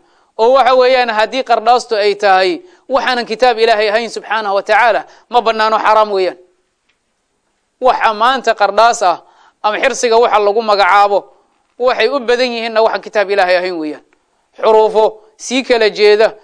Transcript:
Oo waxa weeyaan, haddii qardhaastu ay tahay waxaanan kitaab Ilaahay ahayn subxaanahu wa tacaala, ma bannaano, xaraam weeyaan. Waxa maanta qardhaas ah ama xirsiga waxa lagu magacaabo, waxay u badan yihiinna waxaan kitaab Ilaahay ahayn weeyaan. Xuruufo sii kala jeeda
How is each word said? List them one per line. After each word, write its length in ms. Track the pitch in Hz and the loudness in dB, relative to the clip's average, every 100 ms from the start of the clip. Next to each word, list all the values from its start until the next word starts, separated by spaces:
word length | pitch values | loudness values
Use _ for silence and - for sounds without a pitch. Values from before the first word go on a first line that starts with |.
| _ _ _ - | _ _ _ -2
Oo 140 | 226 269 | 2 2
waxa 180 | 240 | 2
weeyaan, 340 | 262 254 262 240 | 2 2 2 0
haddii 320 | 214 220 262 | -2 -2 -4
qardhaastu 520 | 247 226 220 247 233 214 | -2 -2 2 0 0 -2
ay 180 | 208 | -2
tahay 460 | 202 202 190 190 165 - _ - | 0 2 2 0 -4 -10 _ -6
waxaanan 380 | 262 220 247 214 | -4 -2 -4 -6
kitaab 320 | 220 254 226 | 0 0 2
Ilaahay 300 | 220 214 214 | 0 0 0
ahayn 200 | 214 226 | -2 -4
subxaanahu 440 | 214 - 214 208 | -10 -8 -6 -4
wa 80 | 196 | -4
tacaala, 420 | 190 208 233 185 143 - - | 0 2 2 0 -4 -16 -4
ma 120 | 240 | -2
bannaano, 380 | 220 220 220 220 | 0 0 0 0
xaraam 340 | - 220 214 | 2 2 2
weeyaan. 260 | 196 180 - _ _ _ _ _ _ _ _ _ _ _ _ _ _ | -2 -4 -6 _ _ _ _ _ _ _ _ _ _ _ _ _ _
Waxa 340 | 254 226 226 | -2 0 -2
maanta 400 | 214 233 262 226 | 0 0 0 -2
qardhaas 480 | 214 196 202 226 214 | -2 0 2 2 2
ah 160 | 190 160 - _ _ _ | -2 -2 -8 _ _ _
ama 140 | 214 214 | -6 -2
xirsiga 360 | 269 240 240 226 | -2 -2 0 2
waxa 220 | 240 208 | 2 2
lagu 240 | 202 208 | 0 -2
magacaabo, 560 | 220 202 185 202 202 196 - _ _ _ _ - | 0 0 2 4 2 0 -4 _ _ _ _ -6
waxay 300 | 247 240 226 | -2 0 -2
u 100 | 277 | -2
badan 280 | 226 240 254 | -2 -2 -2
yihiinna 280 | 233 226 220 | -6 -6 -2
waxaan 200 | 220 202 | -2 -2
kitaab 260 | 202 214 190 | -6 -4 -2
Ilaahay 260 | 202 180 180 | 0 0 0
ahayn 200 | 185 170 | -2 -6
weeyaan. 260 | 156 135 _ _ _ _ _ - | -8 -12 _ _ _ _ _ -4
Xuruufo 640 | 214 220 220 208 214 - _ _ | 2 4 2 2 0 -2 _ _
sii 260 | - 254 | -6 -4
kala 260 | 240 233 220 | -2 0 0
jeeda 440 | 180 208 208 214 - | 2 2 4 2 -2